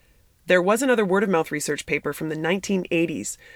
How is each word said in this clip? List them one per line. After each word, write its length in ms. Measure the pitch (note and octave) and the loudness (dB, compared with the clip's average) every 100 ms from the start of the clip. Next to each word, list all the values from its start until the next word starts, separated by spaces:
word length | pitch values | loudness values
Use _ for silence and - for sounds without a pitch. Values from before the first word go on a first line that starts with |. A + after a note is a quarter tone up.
| _ _ _ _ - | _ _ _ _ 2
there 160 | F3+ | 2
was 180 | F3+ A3+ | 4 2
another 220 | C#4 A#3 | 2 2
word-of-mouth 480 | G3 G3 G3+ E3 D#3 | 2 2 2 2 0
research 320 | D3+ - C#3+ | -4 -4 -6
paper 300 | - D3 D3 | -4 -4 -4
from 160 | C#3+ D#3+ | -6 -6
the 80 | D#3 | -4
nineteen 480 | E3 F#3+ - F#3+ - | -2 -2 0 -2 0
eighties 460 | E3+ E3 C3 G#2 - - | 0 0 -4 -8 -12 -18